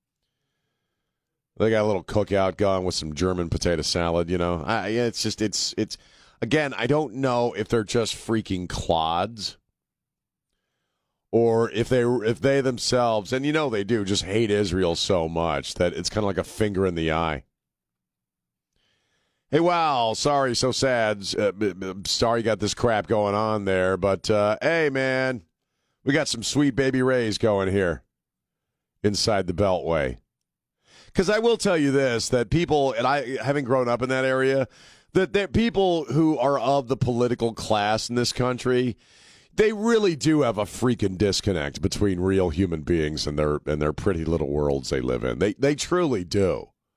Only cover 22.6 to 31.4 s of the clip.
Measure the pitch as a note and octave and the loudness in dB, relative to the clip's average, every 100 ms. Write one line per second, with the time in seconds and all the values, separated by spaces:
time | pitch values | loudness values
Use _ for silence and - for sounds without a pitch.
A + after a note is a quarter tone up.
22.6 | G#2 - B2 G#2+ F#2 A2 G2+ G2+ A2 G#2+ | -2 -2 0 0 0 0 2 0 0 0
23.6 | G2 F#2 F#2 F#2 G2 F#2+ - G#2+ G#2 G#2+ | 0 2 2 2 0 0 0 2 2 0
24.6 | C#3+ E3 D3+ C3+ C3 C3 C3 B2 _ _ | 0 0 0 0 -2 0 -2 -4 _ _
25.6 | _ _ _ _ - D3+ C#3 A2+ G#2+ C3+ | _ _ _ _ 0 0 0 -4 -2 0
26.6 | C#3+ A2+ C3+ C3 B2+ B2+ A2+ F#2+ A2 G2+ | 0 2 0 2 0 0 0 0 0 2
27.6 | F#2+ G2 F2+ D2+ _ _ _ _ _ _ | 2 2 0 -2 _ _ _ _ _ _
28.6 | _ _ _ _ G#2+ G2 - G2 F2+ E2+ | _ _ _ _ -2 0 0 0 -2 0
29.6 | G2+ F2+ D2 D#2+ C2 B1+ _ _ _ _ | 0 0 0 0 -2 -6 _ _ _ _
30.6 | _ _ _ - - - F#3 G#3+ | _ _ _ -20 -6 -2 2 4